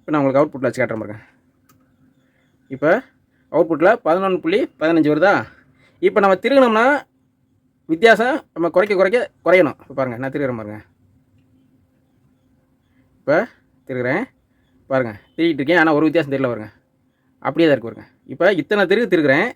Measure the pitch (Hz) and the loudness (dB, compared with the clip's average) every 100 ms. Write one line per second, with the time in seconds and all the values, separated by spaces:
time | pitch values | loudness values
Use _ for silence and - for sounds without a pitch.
0 | - 151 139 131 151 127 127 127 117 113 | -4 -2 0 0 0 -2 -6 -4 -4 -4
1 | 104 107 _ _ _ _ _ _ _ _ | -10 -16 _ _ _ _ _ _ _ _
2 | _ _ _ _ _ _ _ 131 147 208 | _ _ _ _ _ _ _ -4 0 0
3 | - _ _ _ _ 147 165 156 175 226 | -2 _ _ _ _ 0 0 2 2 2
4 | 156 175 190 180 160 202 - _ 156 165 | 0 -2 0 -2 -2 -2 -4 _ 0 2
5 | 147 151 185 165 - - _ _ _ _ | 2 2 2 2 -4 -16 _ _ _ _
6 | 185 202 196 185 233 277 247 220 247 285 | 0 2 2 2 2 4 4 4 2 0
7 | - _ _ _ _ _ _ _ - 160 | -4 _ _ _ _ _ _ _ -8 2
8 | 226 214 240 294 - - 170 - 208 196 | 4 4 2 -4 -8 -6 -2 0 0 0
9 | 190 240 220 _ 262 185 156 - - 135 | 0 0 -4 _ 2 4 4 -2 -14 -6
10 | 131 117 135 143 139 117 107 107 - _ | -6 -6 -8 -6 -6 -6 -12 -16 -20 _
11 | _ _ _ _ _ _ _ _ _ _ | _ _ _ _ _ _ _ _ _ _
12 | _ _ _ _ _ _ _ _ _ _ | _ _ _ _ _ _ _ _ _ _
13 | _ _ - 151 240 _ _ _ _ 127 | _ _ -2 -2 -2 _ _ _ _ -8
14 | 123 160 262 _ _ _ _ _ _ 135 | -4 -4 -6 _ _ _ _ _ _ -4
15 | 120 101 _ - 165 143 135 175 160 151 | -4 -8 _ -4 -2 -2 0 2 2 2
16 | 156 160 143 135 131 113 107 _ _ _ | 2 0 -2 -4 -4 -6 -12 _ _ _
17 | _ _ _ _ 123 143 165 135 113 107 | _ _ _ _ -8 0 2 2 -2 -18
18 | 104 _ - 131 175 185 143 208 185 202 | -20 _ -20 -4 -2 -2 -2 -2 0 0
19 | 233 180 147 139 226 | 0 0 2 0 -2